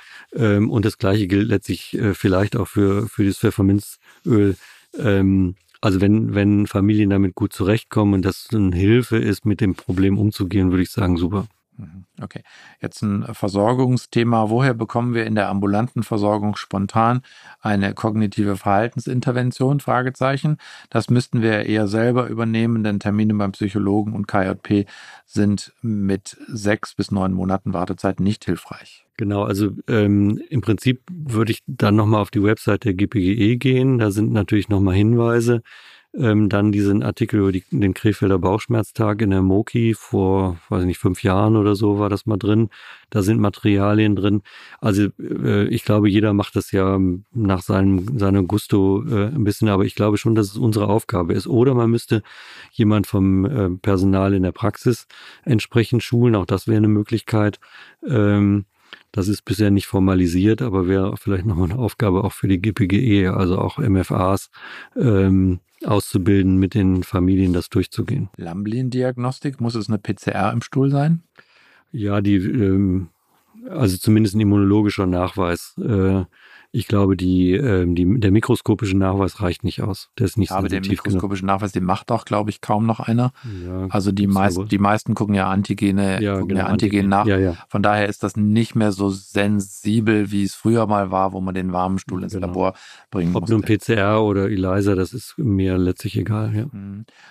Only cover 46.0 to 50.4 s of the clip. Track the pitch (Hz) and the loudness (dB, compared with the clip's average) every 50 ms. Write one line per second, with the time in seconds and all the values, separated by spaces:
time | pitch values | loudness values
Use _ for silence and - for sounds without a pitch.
46 | 104 104 95 107 104 110 104 101 101 - - 104 95 - - 98 95 95 98 95 | 4 4 4 4 2 2 2 0 -2 -2 -4 -4 -4 -2 -2 0 0 2 2 2
47 | 95 92 90 95 104 _ _ 117 107 98 95 90 - - 98 95 98 98 95 92 | 2 0 0 -4 -8 _ _ -2 0 0 0 0 -2 -2 0 2 4 4 2 2
48 | 90 107 139 120 101 98 95 101 92 85 101 104 - - - 104 95 95 98 101 | 0 -2 -2 0 0 2 2 2 2 0 0 -2 -2 0 2 2 4 4 2 0
49 | 113 - 117 104 101 104 - - 107 101 101 - 113 107 101 92 101 95 - - | -2 -2 -2 -2 -2 -2 -2 -2 -2 -2 0 0 2 2 2 2 0 0 0 0
50 | 107 107 104 101 - 117 113 110 | 0 0 0 0 0 2 2 2